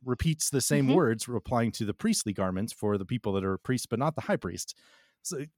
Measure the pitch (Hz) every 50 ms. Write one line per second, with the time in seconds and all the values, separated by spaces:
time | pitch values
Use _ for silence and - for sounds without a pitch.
0 | - 127 123 - - 165 156 156 - - - 135 - - 147 143 139 131 139 185
1 | 165 117 113 110 - - 120 107 - - 127 120 117 113 - - 113 101 101 -
2 | - 226 220 - - 107 98 104 98 92 92 92 104 110 - - - 104 104 101
3 | 95 - 123 120 - 107 98 98 95 95 95 92 - - 131 120 - - - 113
4 | 139 160 156 - - - 202 - - 90 87 - - - - _ _ _ - -
5 | _ _ _ _ - - - 135 143 156 _